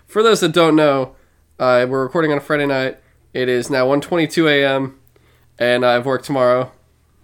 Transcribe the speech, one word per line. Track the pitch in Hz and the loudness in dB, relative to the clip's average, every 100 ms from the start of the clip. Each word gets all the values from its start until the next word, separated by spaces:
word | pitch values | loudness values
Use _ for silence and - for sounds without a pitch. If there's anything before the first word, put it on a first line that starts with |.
| _ | _
for | 208 | 0
those | 226 208 | 2 2
that | 175 | 2
don't | 170 165 156 | 2 4 4
know, | 151 135 131 - _ _ _ - | 4 2 -4 -10 _ _ _ -4
uh, | 127 123 127 | 0 2 2
we're | 135 | -2
recording | 131 175 156 | -2 -2 -2
on | 143 | -2
a | |
Friday | - 151 143 | -2 -2 -2
night. | 135 131 - _ _ _ | -2 -4 -8 _ _ _
It | 131 127 | -4 -2
is | 123 120 | -2 -2
now | 135 127 | -2 0
one | 143 | 0
twenty-two | - 175 151 - 160 | -2 -2 -2 0 0
A | 143 | 2
M, | 139 135 135 - _ _ _ _ _ - | 0 -2 -6 -12 _ _ _ _ _ -6
and | 120 123 123 | -2 0 2
I | |
have | 120 135 | 0 -2
work | 127 | -4
tomorrow, | - 135 123 127 127 _ _ _ _ _ | -4 0 2 0 -2 _ _ _ _ _